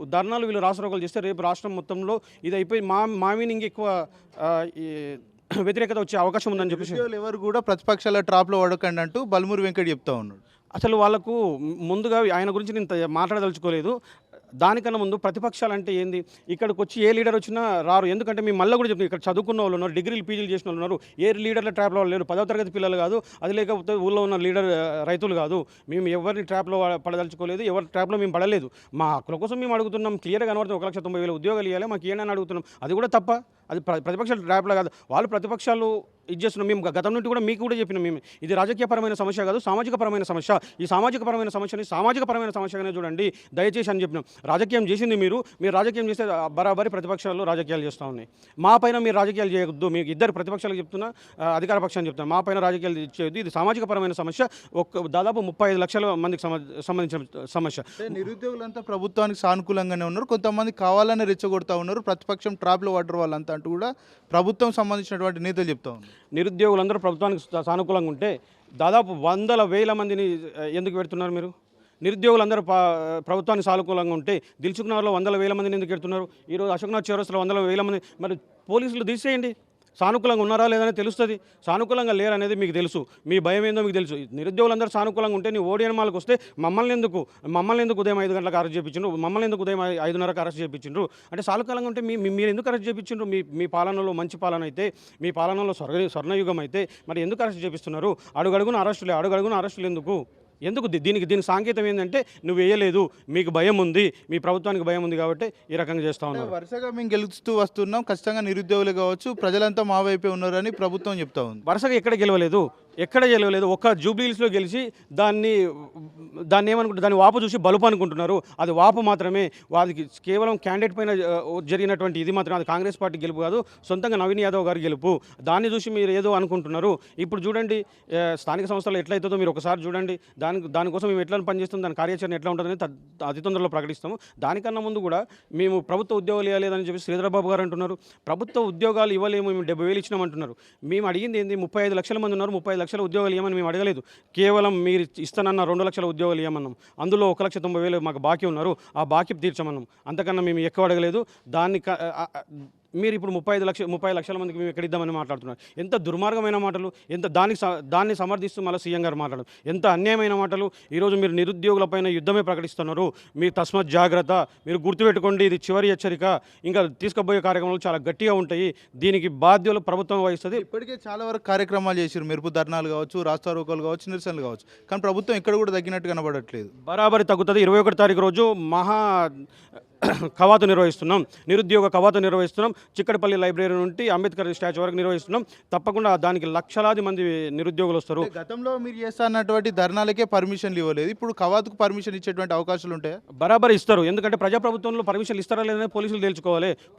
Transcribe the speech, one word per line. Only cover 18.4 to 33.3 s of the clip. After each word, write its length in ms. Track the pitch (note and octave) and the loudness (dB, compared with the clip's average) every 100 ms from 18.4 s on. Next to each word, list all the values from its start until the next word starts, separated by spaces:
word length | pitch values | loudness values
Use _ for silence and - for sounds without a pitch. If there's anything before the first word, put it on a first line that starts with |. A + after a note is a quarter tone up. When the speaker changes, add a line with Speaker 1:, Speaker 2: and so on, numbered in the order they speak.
Speaker 1:
మేము 140 | G#3+ F#3+ | 0 2
మళ్ళీ 200 | G3 A#3+ | 4 4
కూడా 120 | A#3 | 2
చెప్తున్నాం, 260 | F#3 F#3 | 0 -2
ఇక్కడ 180 | F3 F#3 | -2 -2
చదువుకున్న 280 | F#3 G#3+ A3 | 0 0 0
వాళ్ళు 140 | G3 F3+ | 0 0
ఉన్నారు, 160 | F3+ | -2
డిగ్రీలు, 300 | D#3+ F3 A3+ | -4 -4 -4
పీజీలు 240 | F3 G#3+ G3+ | -4 -4 -4
చేసిన 240 | F#3+ E3+ | -4 -4
వాళ్ళు 140 | E3+ | -4
ఉన్నారు. 380 | F3+ F3+ - - | -4 -6 -8 -2
ఏ 100 | G3+ | 0
లీడర్ల 360 | G#3+ A3 A3 G#3+ | 2 0 -2 -2
ట్రాప్‌లో 320 | G3 G3+ G3 | 0 2 2
వాళ్ళు 100 | F#3 | 2
లేరు. 140 | F#3 | 0
పదవ 200 | D#3+ F3 | -2 -2
తరగతి 260 | G#3 G#3+ F#3+ | 0 -2 -2
పిల్లలు 260 | F#3+ F#3 F#3 | -2 0 0
కాదు, 260 | F3 A3 - - | 0 -2 -4 -6
అది 100 | F3+ | -4
లేకపోతే 420 | G#3 G#3 G3+ F3 | -2 -2 -2 -2
ఊళ్ళో 280 | G#3 F#3 G#3 | 0 2 2
ఉన్న 140 | G3 F#3+ | 2 0
లీడర్, 280 | F3+ F#3 | 0 0
ఆ, 400 | F#3+ E3 D#3+ D#3 | 2 0 -2 -4
రైతులు 300 | D3+ F3 G3+ | -2 -2 0
కాదు. 320 | E3+ D3+ F3+ C#3+ _ - | 0 0 -2 -6 _ -8
మేము 200 | F3 F3+ | -4 -2
ఎవరిని 340 | F3 F3+ G#3 | -2 -2 -4
ట్రాప్‌లో 360 | F#3 F#3+ F3+ F#3+ | -4 -4 -2 0
వా-, 180 | F3+ E3+ | 0 -2
పడదలుచుకోలేదు, 640 | F3 F3 E3+ E3 F3 F#3+ | -4 -4 -4 -6 -6 -4
ఎవరి 220 | A3+ F#3+ | -2 -2
ట్రాప్‌లో 340 | E3 F#3 F#3 G#3 | -2 -2 -2 0
మేము 140 | G3 | 0
పడలేదు. 380 | E3+ G3 G3+ C3 - - | 0 2 0 -2 -14 -10
మా 200 | D3 D#3+ | -2 0
హక్కుల 220 | C#3+ - D#3+ | 0 -4 -6
కోసం 240 | G#3+ B3 | -6 -4
మేము 140 | B3 | -2
అడుగుతున్నాం. 420 | A3+ G#3+ G#3+ G#3+ G3+ | -2 -2 -4 -4 -4
క్లియర్గా 320 | E3+ G#3 A3 | -2 -2 0
కనబడుతుంది, 300 | G#3+ G3+ F#3 | -2 -2 -4
ఒక 60 | |
లక్ష 140 | F#3+ F#3+ | -4 -6
తొంభై 220 | F3 F3+ | -6 -4
వేల 100 | F3 | -4
ఉద్యోగాలు 380 | D#3+ F#3 G#3+ F#3+ | -2 -2 0 0
ఇవ్వాలి, 180 | F#3 A3 | -2 -4
మాకు 180 | G3+ | -4
ఇవ్వండి 180 | F3+ G3+ | -4 -4
అని 80 | G#3 | -4
అడుగుతున్నాం. 320 | G3 F3 F3 - - | -4 -4 -6 -10 -10
అది 120 | C#3+ | -4
కూడా 120 | F#3+ A#3+ | -2 2
తప్ప, 260 | A3+ F#3+ | 2 2